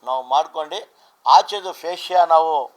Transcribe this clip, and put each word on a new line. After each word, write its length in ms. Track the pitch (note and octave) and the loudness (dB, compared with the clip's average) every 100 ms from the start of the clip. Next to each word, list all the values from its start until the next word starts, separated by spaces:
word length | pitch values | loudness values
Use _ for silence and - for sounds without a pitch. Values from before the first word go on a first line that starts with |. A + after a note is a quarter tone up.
ನಾವು 200 | A#2+ C3 | -6 -8
ಮಾಡ್ಕೊಂಡು, 640 | B2+ C#3 D#3 D#3+ D3+ F#3 - _ _ _ B2 | -2 -2 -2 -8 -10 -10 -14 _ _ _ 4
ಆಚೆದು 460 | E3 G3+ G#3 F#3 | 4 4 -8 -10
ಫೇಶಿಯಾ 520 | E3+ E3 F3 - F#3 | -12 -12 -12 -2 0
ನಾವು 480 | E3+ D#3+ D#3+ D3+ A#2+ | 4 4 2 -4 -6